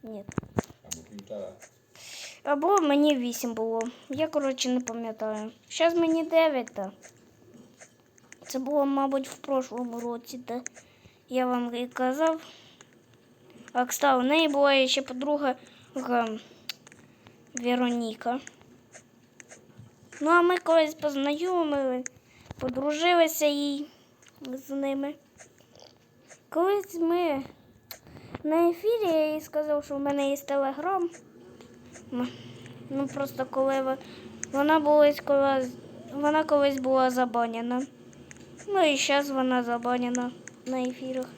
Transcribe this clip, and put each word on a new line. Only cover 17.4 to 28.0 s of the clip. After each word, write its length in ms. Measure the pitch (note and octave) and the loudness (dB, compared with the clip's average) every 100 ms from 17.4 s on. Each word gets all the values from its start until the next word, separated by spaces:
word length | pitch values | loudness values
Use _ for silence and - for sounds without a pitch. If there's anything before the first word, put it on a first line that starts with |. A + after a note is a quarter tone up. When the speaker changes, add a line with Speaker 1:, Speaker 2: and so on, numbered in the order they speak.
| - | -12
Speaker 1:
Вероніка. 840 | - A#3+ B3 B3 A#3+ A#3 A3 A#3+ B3 - - - - _ - _ _ _ _ - - - - - _ - - | -6 -2 0 0 0 -4 -6 -4 -6 -8 -20 -20 -20 _ -20 _ _ _ _ -20 -20 -20 -20 -20 _ -20 -4
Ну, 80 | D4 | 4
а 120 | E4+ | 6
ми 160 | F4 F4+ | 6 2
колись 360 | - E4 D#4 | 4 4 4
познайомили, 1080 | D4+ D4+ C#4 C#4 D4 F4+ F4+ D#4+ C#4+ C4+ B3+ B3+ - _ - - - | 0 -4 -2 -2 0 0 0 0 0 0 -2 -6 -16 _ -20 -20 -8
подружилися 840 | C4 B3 C#4 D4+ E4+ F4 D#4+ D#4+ D4+ | -6 -2 -2 0 4 4 4 2 0
і 400 | C#4+ C#4+ C#4+ D4 - _ _ - _ | 0 -2 -4 -8 -16 _ _ -20 _
з 280 | C4+ B3+ - | -12 -12 -8
ними. 440 | C#4 C#4 C#4 C#4 D4 _ _ - _ _ - - _ _ _ _ - _ | -6 -4 -4 -6 -8 _ _ -20 _ _ -20 -20 _ _ _ _ -20 _
Колись 460 | D#4 F#4 G4+ G4 E4+ | 0 2 0 -2 -2
ми 480 | E4 F4 E4+ C#4 C4+ - - - _ - | 0 2 0 -2 -6 -16 -20 -20 _ -20